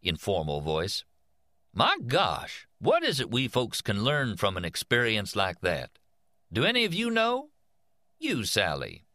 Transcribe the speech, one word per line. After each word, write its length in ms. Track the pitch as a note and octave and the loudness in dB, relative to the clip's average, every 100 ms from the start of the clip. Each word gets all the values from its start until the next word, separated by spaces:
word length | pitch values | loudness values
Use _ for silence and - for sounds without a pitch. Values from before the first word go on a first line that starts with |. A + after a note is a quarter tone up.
informal 600 | F#2 D#2+ - F#2+ D#2 D2 | -2 -2 0 -2 0 -2
voice, 420 | D2 D#2 F2+ - - _ _ _ _ _ _ | -2 -2 -2 -6 -10 _ _ _ _ _ _
My 240 | - - F#4+ A#2+ | 0 2 2 0
gosh, 600 | C#3+ F3 F2+ - - - _ | 0 2 0 -6 -14 -18 _
what 240 | - D#4 | 2 2
is 160 | E4 D#3+ | 2 -2
it 100 | A#2+ | -2
we 180 | A#2+ C3 | -2 0
folks 340 | B2 B2 - | 0 0 -2
can 220 | - G2+ | -2 0
learn 320 | A#2 D3 C3 F#2+ | 2 2 0 0
from 220 | G2+ F#2 | -2 0
an 80 | F2 | -4
experience 720 | F2 - A#2+ A#2+ A2 G2 G#2 | -6 0 2 4 2 -2 0
like 260 | F#2+ F2+ | 0 0
that? 300 | F2+ D#2+ B1+ _ _ _ _ _ _ | 0 0 -4 _ _ _ _ _ _
Do 120 | F#2+ D#3 | 0 2
any 200 | A#3+ G#3+ | 2 0
of 80 | |
you 180 | E3+ A#3 | 0 0
know? 380 | A3+ A3+ B3 D4+ _ _ _ _ _ _ _ | 2 2 0 -4 _ _ _ _ _ _ _
You, 240 | D#4 E3+ G#2 | -2 0 0
Sally. 600 | - F#2+ D2 A#1+ G1+ _ | 2 2 0 -4 -10 _